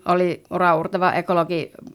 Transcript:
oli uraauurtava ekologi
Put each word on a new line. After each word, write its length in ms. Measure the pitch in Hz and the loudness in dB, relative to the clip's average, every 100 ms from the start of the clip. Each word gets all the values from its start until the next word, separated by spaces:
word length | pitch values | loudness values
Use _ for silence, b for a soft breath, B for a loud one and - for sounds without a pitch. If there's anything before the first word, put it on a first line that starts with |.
| - | -2
oli 380 | 180 180 151 - | 0 0 -2 -6
uraauurtava 640 | 180 175 160 165 185 180 | 0 2 2 0 0 0
ekologi 600 | 170 175 175 165 170 - - - | 0 0 0 0 -2 -6 -12 -20